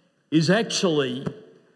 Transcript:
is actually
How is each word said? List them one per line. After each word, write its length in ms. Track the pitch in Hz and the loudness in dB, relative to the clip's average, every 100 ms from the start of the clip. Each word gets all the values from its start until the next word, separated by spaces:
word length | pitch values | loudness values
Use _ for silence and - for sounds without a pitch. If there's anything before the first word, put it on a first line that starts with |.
| _ _ _ | _ _ _
is 200 | 156 156 | 2 4
actually 760 | 185 226 - 190 151 131 127 - - - - _ | 2 0 -2 0 0 -2 -6 -10 -12 -18 -20 _